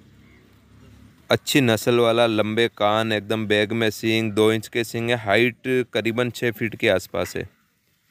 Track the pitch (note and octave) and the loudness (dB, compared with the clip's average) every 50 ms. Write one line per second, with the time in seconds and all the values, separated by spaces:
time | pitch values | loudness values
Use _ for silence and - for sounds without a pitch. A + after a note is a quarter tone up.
0 | - _ _ - - - - - _ _ _ _ _ _ - - - - - - | -20 _ _ -20 -20 -20 -20 -20 _ _ _ _ _ _ -20 -20 -20 -20 -20 -20
1 | - - - _ _ - A#2+ A2+ - - - D3+ C3 A#2 A2+ G#2 - B2+ A#2+ A#2+ | -20 -20 -20 _ _ -2 -2 -2 0 0 0 2 4 4 2 2 2 2 2 4
2 | A#2+ A#2 A2+ A#2+ A#2+ A#2 A2 G#2+ G#2 G#2+ A2 A2+ A#2 A2+ - - G#2 G#2 G#2+ A2 | 4 4 4 4 2 2 2 0 0 0 0 0 0 0 0 0 0 2 2 2
3 | A2 A2+ G#2+ G#2 G2 G#2 A2+ A2 A2 G2+ G#2 G#2 G#2+ G2+ A2+ A2+ A2+ A2 - - | 0 0 -2 -2 -2 -4 -4 -2 0 0 2 2 2 0 0 0 0 -2 -2 -2
4 | - A2+ A2 A2+ A2+ A2 G2+ G#2+ G#2+ A2 A2 A2+ A2 - - A#2+ A#2 - - A#2 | -2 0 0 0 0 0 0 2 2 2 2 0 -4 -6 -6 -6 -6 -4 -6 -6
5 | A#2 A#2 B2 A#2 G#2+ G2+ G2 A2 A#2+ B2 A#2+ _ - C3 C3 B2+ A#2+ - - A2+ | -4 -2 -2 -2 0 0 2 2 2 0 -2 _ -6 -4 -2 -2 -2 -2 -4 -4
6 | G#2 A#2 A2 A#2+ B2 B2 - - B2+ A#2+ A2+ - A#2+ G#2+ - - - A2 F#2+ F#2 | -2 -2 -2 -2 -2 -4 -4 -4 -4 -4 -4 -4 -6 -8 -6 -2 0 2 2 0
7 | - - - F#2 F#2 - - F2+ F#2 F#2+ _ _ _ _ _ _ _ _ _ _ | 0 -4 -6 -6 -6 -6 -6 -10 -10 -12 _ _ _ _ _ _ _ _ _ _
8 | _ _ | _ _